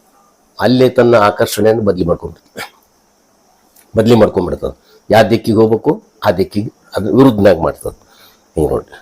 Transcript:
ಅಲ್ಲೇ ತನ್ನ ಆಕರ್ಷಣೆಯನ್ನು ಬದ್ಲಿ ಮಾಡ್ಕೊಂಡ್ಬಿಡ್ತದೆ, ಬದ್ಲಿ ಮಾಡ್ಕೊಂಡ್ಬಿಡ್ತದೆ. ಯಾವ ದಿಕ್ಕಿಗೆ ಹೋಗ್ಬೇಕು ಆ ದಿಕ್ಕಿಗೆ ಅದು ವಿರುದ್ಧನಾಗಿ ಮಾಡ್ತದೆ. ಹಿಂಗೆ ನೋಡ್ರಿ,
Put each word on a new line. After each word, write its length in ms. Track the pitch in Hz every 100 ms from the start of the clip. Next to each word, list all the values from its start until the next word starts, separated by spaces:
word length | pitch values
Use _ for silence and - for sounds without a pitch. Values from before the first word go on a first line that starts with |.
| _ _ _ _ _ -
ಅಲ್ಲೇ 280 | 110 127 127
ತನ್ನ 260 | 123 120
ಆಕರ್ಷಣೆಯನ್ನು 680 | 117 104 - 113 - 107 110
ಬದ್ಲಿ 220 | 104 90
ಮಾಡ್ಕೊಂಡ್ಬಿಡ್ತದೆ, 720 | 85 - 90 85 _ - - _ _ _ _ _ _ _ _ _ _ _ _ 110
ಬದ್ಲಿ 180 | 110
ಮಾಡ್ಕೊಂಡ್ಬಿಡ್ತದೆ. 880 | 117 107 98 87 71 - - _ _ _
ಯಾವ 180 | 110 107
ದಿಕ್ಕಿಗೆ 260 | 110 - 104
ಹೋಗ್ಬೇಕು 460 | 110 110 139 160 - _
ಆ 60 | 107
ದಿಕ್ಕಿಗೆ 400 | 92 90 107 107 - _ -
ಅದು 200 | 101 117
ವಿರುದ್ಧನಾಗಿ 440 | 135 107 101 85
ಮಾಡ್ತದೆ. 380 | 76 - - - _ _ - _ _
ಹಿಂಗೆ 160 | - 76
ನೋಡ್ರಿ, 240 | - - -